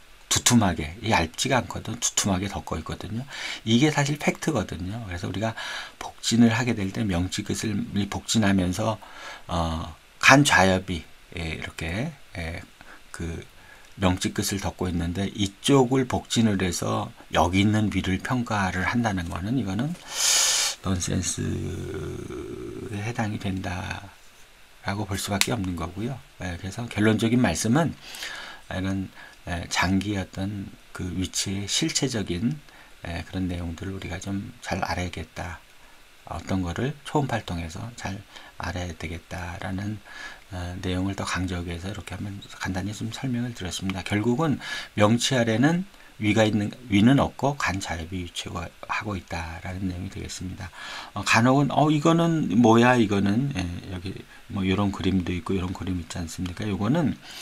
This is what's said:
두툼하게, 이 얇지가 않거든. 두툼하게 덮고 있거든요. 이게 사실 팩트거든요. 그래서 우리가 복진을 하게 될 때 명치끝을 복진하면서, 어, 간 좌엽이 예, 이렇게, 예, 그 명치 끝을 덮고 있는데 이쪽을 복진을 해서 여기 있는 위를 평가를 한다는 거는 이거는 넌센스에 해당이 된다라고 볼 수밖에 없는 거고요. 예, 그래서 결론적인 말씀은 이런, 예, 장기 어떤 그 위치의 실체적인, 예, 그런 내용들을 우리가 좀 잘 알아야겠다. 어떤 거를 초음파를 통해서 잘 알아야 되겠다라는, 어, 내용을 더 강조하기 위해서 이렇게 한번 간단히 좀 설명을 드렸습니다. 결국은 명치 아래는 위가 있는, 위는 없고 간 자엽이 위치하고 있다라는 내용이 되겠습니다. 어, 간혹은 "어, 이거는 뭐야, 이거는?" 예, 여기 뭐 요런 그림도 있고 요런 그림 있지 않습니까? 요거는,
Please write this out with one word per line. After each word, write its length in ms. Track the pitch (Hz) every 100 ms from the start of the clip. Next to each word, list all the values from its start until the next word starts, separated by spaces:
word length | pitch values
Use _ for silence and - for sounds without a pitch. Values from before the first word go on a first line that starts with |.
| - - -
두툼하게, 680 | - - 120 101 80 76 87
이 100 | 104
얇지가 460 | 107 - - 127 131
않거든. 400 | - - 92 113
두툼하게 500 | - - 107 92 98
덮고 280 | 87 - 82
있거든요. 440 | 78 92 87 110 139 - - -
이게 260 | 110 117 151
사실 300 | 147 139 151
팩트거든요. 840 | - - - 135 95 82 90 110 107
그래서 220 | 90 104
우리가 280 | 95 110 110 - - - -
복진을 500 | - - - 117 117
하게 260 | 113 123 104
될 160 | 98
때 120 | 117 110
명치끝을 1000 | 87 92 - - 98 113 101 - 98 101
복진하면서, 880 | 98 - 117 101 98 90 92 110 110 - - - - -
어, 480 | 90 82 80 85 78 - -
간 240 | - 139
좌엽이 640 | 143 - 95 92 95 87 - - - -
예, 120 | 80
이렇게, 640 | 78 - - 82 90 151 147 - 87
예, 240 | 82 87 - - - - -
그 340 | - 82 82 - - - - - -
명치 380 | 95 90 -
끝을 260 | - - 98
덮고 280 | 95 - 92
있는데 380 | 85 85 87 98
이쪽을 720 | - 98 - - 139 123 135 127
복진을 540 | 117 - - 113 98
해서 500 | 92 85 - - 123 - -
여기 280 | - 82 92
있는 280 | 101 107 107
위를 260 | 95 92 92
평가를 640 | - 127 120 107 95 90
한다는 460 | 90 123 117 95 85
거는 280 | 87 95 131
이거는 360 | 98 101 143 175 - - - - - - - -
넌센스에 600 | - 92 87 95 92 - 98 90 - 90 50 - - - - - - - - - -
해당이 460 | 101 104 117 110 107
된다라고 1700 | 101 95 95 90 90 - 98 - - - - - - - - 101 101
볼 100 | 98
수밖에 340 | - 101 -
없는 240 | 120 92 85
거고요. 440 | 92 85 113 135 - -
예, 160 | 90 85
그래서 280 | 92 98 120
결론적인 540 | - 107 107 117 123
말씀은 540 | 113 92 110 127 165 - - - - - - - -
이런, 380 | 90 92 98 95 - - - -
예, 180 | 87 90
장기 480 | - 90 98 98 101
어떤 520 | 92 - 95 107 98 - -
그 220 | - 92 90
위치의 500 | 92 - - 98 98
실체적인, 880 | - 160 - 135 120 90 87 113 151 - - - - -
예, 160 | 85 87
그런 200 | 95 92
내용들을 440 | 90 85 82 98
우리가 280 | 95 90 92
좀 340 | 95 98 101 -
잘 220 | - 98
알아야겠다. 760 | - 85 90 87 80 - 87 85 - - - - - - -
어떤 380 | 82 - 95
거를 320 | 90 85 123 151
초음파를 420 | - 151 131 113 -
통해서 460 | 87 82 95 110 120
잘 280 | - 101 101 - - -
알아야 360 | - 90 87
되겠다라는, 1080 | 85 80 85 - 87 87 87 92 95 101 107 - - - - -
어, 260 | 90 87 90
내용을 340 | 90 92 95 95
더 80 |
강조하기 440 | 98 87 92 87 87
위해서 220 | 85 90
이렇게 260 | 104 - 98
한번 260 | 101 101 - -
간단히 340 | 95 95 98
좀 180 | 104 113
설명을 420 | - 135 120 123
드렸습니다. 480 | 117 90 - 95 95
결국은 580 | 85 104 110 123 160 131 - - - -
명치 400 | 104 117 - 131
아래는 500 | 117 110 139 175 190 - - -
위가 280 | 107 104 107
있는, 260 | 107 104 - -
위는 300 | 101 110 139
없고 380 | 85 - 139 143
간 220 | - 92
자엽이 280 | - 90 82
위치하고 1040 | 95 87 - - 92 85 - - - 104 98
있다라는 720 | - 82 82 85 90 92 95
내용이 200 | 87 95
되겠습니다. 600 | 92 85 - 92 92 92 - - - -
어, 100 | -
간혹은 460 | 101 - 120 135 139
"어, 200 | - 151
이거는 680 | 151 165 165 170 165 147 110
뭐야, 360 | 117 113 123 127
이거는?" 580 | 107 101 98 104 143 139
예, 360 | 87 87 85
여기 220 | 92 95 - - - -
뭐 180 | 98 95
요런 280 | 92 101
그림도 380 | 95 92 95 87
있고 220 | 90 - 95
요런 180 | 90
그림 260 | 95 87 90
있지 180 | 80 92
않습니까? 500 | 82 - 92 87 107
요거는, 500 | 98 104 160 143 - - -